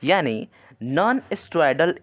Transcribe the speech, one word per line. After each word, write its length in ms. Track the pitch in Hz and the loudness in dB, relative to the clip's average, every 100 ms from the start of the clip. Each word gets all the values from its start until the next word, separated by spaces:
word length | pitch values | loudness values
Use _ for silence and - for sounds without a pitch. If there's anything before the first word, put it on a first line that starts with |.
यानी 440 | 135 190 139 110 - _ - - | 0 0 0 -4 -8 _ -20 -12
नॉन 400 | 117 143 214 262 - | -4 0 0 0 -4
स्टेरॉयडल 600 | - - 170 156 135 170 - | -12 -4 0 2 2 0 -2